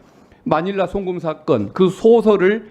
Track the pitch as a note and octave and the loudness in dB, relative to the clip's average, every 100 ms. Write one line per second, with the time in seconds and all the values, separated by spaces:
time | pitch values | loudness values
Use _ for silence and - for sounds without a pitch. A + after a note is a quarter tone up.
0 | _ _ _ _ - D#3 F#3 G3 F3 G3+ | _ _ _ _ -4 -4 -2 -4 -4 -6
1 | F#3 F3+ D#3 D#3 - B2 G#2 - F#3 - | -6 -6 -8 -6 -2 -2 -2 0 0 2
2 | A3+ A#3 G#3+ G3 F#3 A3 - | 4 4 4 2 2 0 -6